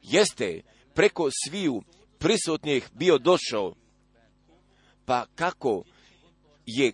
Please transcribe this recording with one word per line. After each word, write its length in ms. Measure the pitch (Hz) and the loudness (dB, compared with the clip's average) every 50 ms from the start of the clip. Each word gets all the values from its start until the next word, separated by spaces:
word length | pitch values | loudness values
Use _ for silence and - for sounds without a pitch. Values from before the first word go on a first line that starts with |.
jeste 600 | _ - 120 180 214 190 - - 120 95 82 82 - _ _ _ _ _ _ | _ 0 2 2 2 2 0 -4 -6 -6 -6 -8 -14 _ _ _ _ _ _
preko 360 | - 175 208 - - 170 139 131 - - | 2 2 2 2 0 -4 -4 -4 -4 -10
sviju 380 | - 151 208 190 156 127 104 - _ _ _ _ _ _ | -8 -8 -4 -4 -2 -4 -4 -8 _ _ _ _ _ _
prisutnih 720 | _ 143 165 226 196 - 170 160 - - 151 143 127 - - _ | _ 0 0 0 0 0 -4 -6 -6 -2 -2 -2 -2 -2 -6 _
bio 240 | 113 156 180 165 | -2 2 4 4
došao, 580 | 131 120 160 180 165 - - 117 107 98 90 - _ _ _ _ _ _ _ _ _ 113 _ _ _ _ _ _ _ _ _ _ _ _ _ _ _ _ | 4 6 4 2 2 2 -4 -4 -4 -4 -4 -8 _ _ _ _ _ _ _ _ _ _ _ _ _ _ _ _ _ _ _ _ _ _ _ _ _ _
pa 200 | - 127 123 113 _ _ | -2 -2 -2 -2 _ _
kako 480 | - 160 180 185 _ - 131 107 90 - _ _ _ _ _ _ _ _ _ _ _ _ _ _ _ _ | -4 -4 -4 -4 _ -2 -2 -2 -2 -4 _ _ _ _ _ _ _ _ _ _ _ _ _ _ _ _
je 260 | 117 110 127 139 117 | -10 -2 0 0 0